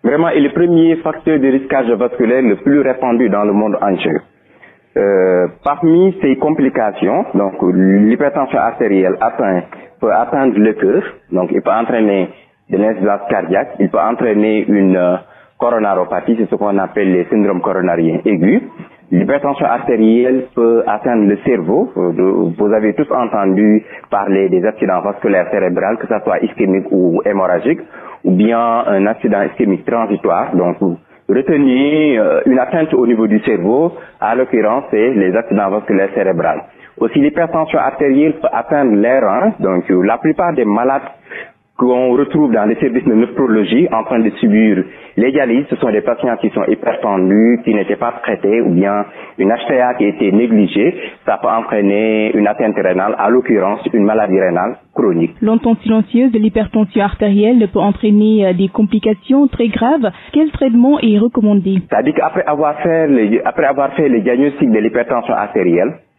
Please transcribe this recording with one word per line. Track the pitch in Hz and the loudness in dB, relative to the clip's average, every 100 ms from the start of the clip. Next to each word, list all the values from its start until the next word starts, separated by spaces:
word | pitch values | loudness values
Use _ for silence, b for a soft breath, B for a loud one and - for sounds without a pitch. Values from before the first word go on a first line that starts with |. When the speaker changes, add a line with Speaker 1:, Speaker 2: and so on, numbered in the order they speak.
Speaker 1:
vraiment, | 113 147 170 | 0 0 0
est | 147 | 2
le | 143 | 0
premier | 139 175 170 165 160 | 2 2 4 4 2
facteur | 160 - - 156 | -2 -4 -2 0
de | 135 | 2
risque | 131 135 | 0 0
cardiovasculaire | 139 117 110 120 - 113 127 | -2 0 0 -2 0 0 2
le | 127 98 | 2 0
plus | 135 143 | 2 2
répandu | 131 127 127 117 120 | 2 -2 0 0 2
dans | 101 | 2
le | 104 | 0
monde | 101 107 101 | 0 0 -2
entier. | 101 90 82 78 - _ b b b b _ - | -2 -2 -2 -4 -8 _ b b b b _ -2
Euh, | 101 98 92 90 87 - | 0 2 2 2 0 -4
parmi | 139 143 165 165 190 185 | -6 0 2 4 2 2
ces | 139 135 | -2 0
complications, | 151 156 135 135 107 95 92 139 - | 0 0 0 0 -4 -2 -2 -2 -2
donc, | 113 98 92 92 | -2 -2 -2 0
l'hypertension | 92 95 98 107 120 143 139 131 143 | 2 2 4 4 2 0 -2 -2 0
artérielle | 117 - 113 98 92 95 | -2 -2 0 2 2 0
atteint, | 113 - 110 90 87 B B _ | -2 -2 -2 -2 -4 B B _
peut | 113 | 0
atteindre | 98 117 - 262 208 | 0 0 0 0 2
le | 110 | 2
cœur, | 104 190 185 - - _ | 2 0 0 -2 -14 _
donc | 90 90 | -4 -2
il | - | -2
peut | - | 0
entraîner | 107 117 117 107 98 90 B B B _ | -2 0 0 2 0 -2 B B B _
de | 95 | -2
l'insuffisance | 107 101 98 101 - | 0 0 -2 -2 -2
cardiaque, | 107 80 95 131 - | -4 0 -2 -2 -4
il | 95 | -2
peut | 104 | 0
entraîner | 95 117 120 104 107 107 - | -2 0 0 2 2 0 0
une, | 104 95 92 | 2 2 2
euh, | 90 90 - b b b | 2 -2 -6 b b b
coronaropathie, | 120 117 107 92 90 92 - 113 | -2 0 0 -2 -2 -4 -2 -2
c'est | 113 | -2
ce | - | -2
qu'on | 101 98 | 0 0
appelle | 92 - 98 | -2 -2 0
les | 90 85 | 0 0
syndromes | 110 101 92 | 0 0 0
coronariens | - 92 90 85 82 80 - | -2 -2 0 0 0 0 -2
aigus. | 95 90 202 - B B B _ | 0 2 0 -2 B B B _
L'hypertension | - - 139 143 135 135 | -2 0 -2 -2 -2 -2
artérielle | 120 - 117 110 113 127 131 127 - | -2 0 2 4 4 2 0 -2 0
peut | 117 117 113 | 2 2 0
atteindre | 107 131 117 101 | -4 -2 0 2
le | 101 - | 0 0
cerveau. | 117 82 123 240 - | -2 0 -2 -2 -2
Euh, | 90 | -2
de-, | 85 92 92 90 85 | 0 0 0 -2 -2
vous | 104 | 0
avez | 107 107 | 2 0
tous | 104 147 | -2 -2
entendu | 135 117 110 98 95 107 107 B B - | -2 -2 -2 0 2 2 2 B B -6
parler | 101 98 98 98 | -4 0 0 2
des | 92 98 | 2 0
accidents | 107 101 90 | -2 -2 -2
vasculaires | 95 101 113 98 87 | -4 -4 0 0 0
cérébraux, | 107 92 90 95 113 | -2 -2 -2 -2 -4
que | - | -4
ça | 107 | -4
soit | - 90 | -2 -2
ischémique | 104 - 101 95 90 | -4 -2 0 0 0
ou | 98 90 85 | 0 0 0
hémorragique, | 104 98 92 87 113 170 - B B B | -2 0 0 0 0 -4 -6 B B B
ou | - | -2
bien | 90 104 117 117 117 117 | 0 2 0 0 0 0
un | 98 101 | 0 0
accident | 110 117 104 | -2 -2 0
ischémique | 92 - 104 90 - | -2 -2 -2 -2 -2
transitoire. | 117 113 98 104 87 131 - | -4 -2 -2 0 -2 -2 -2
Donc, | 87 87 98 85 b b - | -2 -2 -4 -4 b b -2
retenez, | 110 139 151 139 127 143 156 151 120 | -2 0 2 2 2 0 2 2 2
euh, | 104 80 - | 2 2 2
une | 131 | 2
atteinte | 127 170 156 131 | 0 -2 0 0
au | 117 | 2
niveau | 113 110 | 2 2
du | 107 | 0
cerveau, | 120 104 90 127 165 170 B B | 0 -2 0 0 0 -4 B B
à | 107 | -4
l'occurrence, | 117 127 120 104 123 139 | -2 0 0 0 -2 -2
c'est | 110 117 | 0 2
les | 120 92 101 | 2 0 0
accidents | 113 98 98 | -2 -2 0
vasculaires | 104 - 98 98 - | -2 -2 -2 0 0
cérébraux. | 95 87 82 76 - B B B | -2 0 -2 -4 -8 B B B
Aussi, | 117 151 | -2 2
l'hypertension | 143 151 165 165 160 160 | 0 0 -2 -2 -2 -2
artérielle | 131 - 143 135 156 147 | -2 -2 0 2 2 0
peut | - | -4
atteindre | 113 - 147 135 104 | -4 -2 0 0 2
les | 113 131 | 2 2
reins. | 110 107 202 - | 2 0 -2 -2
Donc, | 98 90 - | -2 -2 0
euh, | 90 | 0
la | 95 117 | 0 0
plupart | 156 156 175 | -2 0 -2
des | 151 110 | 0 0
malades | 104 123 139 - - B B B B _ - | 0 0 -2 -6 -20 B B B B _ -4
qu'on | 123 123 127 | 0 2 2
retrouve | 123 139 147 147 | 2 0 0 2
dans | 113 | 2
les | 104 113 | 0 0
services | 139 120 | 0 0
de | 123 | 0
nephrologie | 110 117 - 131 107 95 113 170 | 2 0 0 0 0 0 0 0
en | 110 107 | -2 -2
train | 120 | -2
de | 113 | -2
subir | - 117 104 110 95 92 B B B | 0 0 2 2 2 -2 B B B
les | 123 | 0
dialyses, | 139 131 117 147 | 0 0 0 -2
ce | - | -2
sont | 127 | 0
des | 107 | 0
patients | 113 117 127 117 | -2 -2 -2 -2
qui | 107 | -2
sont | - - | -2 -2
hypertendus, | 110 - - 113 98 92 101 113 120 117 | -2 -2 -4 -2 0 2 4 4 2 0
qui | |
n'étaient | 104 95 101 | -2 -2 -2
pas | 117 - | -4 -6
traités, | - 104 101 110 | -6 -2 0 0
ou | 117 | 2
bien | - 98 104 104 B B B | 0 0 -2 -4 B B B
une | 98 | 0
H | 117 - | 0 -2
T | 127 | 0
A | 123 123 | 0 0
qui | 104 | -2
a | |
été | 85 104 | 0 0
négligée. | 98 120 113 95 101 123 - B B - | 2 2 2 2 2 0 -2 B B -4
Ça | 104 | -2
peut | 113 | -2
entraîner | 113 113 110 101 101 110 110 107 | -2 -2 -2 0 0 0 0 0
une | 107 104 | 0 0
atteinte | 104 110 101 | 0 -2 0
rénale, | 92 92 101 - | 0 0 -2 -2
à | 101 | 0
l'occurrence | 123 123 110 95 104 - | 0 2 0 0 -2 -2
une | 117 104 | 0 2
maladie | 110 104 95 | 2 0 2
rénale | 92 87 92 - _ | 2 0 -2 -6 _
chronique. | - 117 85 165 - | -2 0 0 -2 -2
Speaker 2:
Longtemps | 214 226 233 226 | 0 0 0 -2
silencieuse, | 214 220 - 233 254 | 0 0 0 2 2
l'hypertension | 220 214 220 214 226 208 220 | 2 0 0 -2 -2 0 0
artérielle | 202 - 208 202 214 247 208 | -2 -2 0 2 4 4 2
peut | 208 | 0
entraîner, | 202 202 214 208 214 214 196 | 0 0 2 2 4 2 2
euh, | |
des | 180 190 | 0 -2
complications | - 214 214 220 208 - 269 285 | 0 0 0 0 -4 0 2 2
très | - 233 | 0 -2
graves. | 208 226 302 226 B B | 0 0 0 -2 B B
Quel | 294 311 | 0 0
traitement | - 269 233 247 294 | 0 0 4 4 2
est | 226 208 | 2 2
recommandé ? | 233 247 208 202 185 190 - | 2 2 2 2 0 -2 0
Speaker 1:
C'est-à-dire | 107 131 156 | -2 0 0
qu'après | 160 - - | -2 -2 -2
avoir | 147 151 151 | 0 -2 -2
fait | 160 165 160 | -2 0 2
les, | 131 107 110 | 2 2 0
après | - - 147 | 0 0 0
avoir | 139 139 - | 0 -2 0
fait | 147 | 0
le | 117 | 2
diagnostic | 101 123 143 143 135 | 0 0 0 0 0
de | 110 | 2
l'hypertension | 107 120 120 123 117 | 0 -2 -2 -2 -2
artérielle | 113 104 - 90 85 104 165 _ | -4 -2 0 0 2 0 -4 _